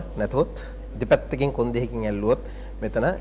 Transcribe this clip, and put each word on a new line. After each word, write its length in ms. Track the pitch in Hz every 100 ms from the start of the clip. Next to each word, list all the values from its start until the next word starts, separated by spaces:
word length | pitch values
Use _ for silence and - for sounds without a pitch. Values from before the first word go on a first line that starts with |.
| 165
නැතහොත් 360 | - 104 131 - - - - -
දෙපැත්තකින් 580 | - 117 147 - 131 139
කොන්දේහකින් 500 | 135 120 120 120 117 107
ඇල්ලුවොත් 360 | 101 104 135 - - - -
මෙතන 280 | 110 117 131 185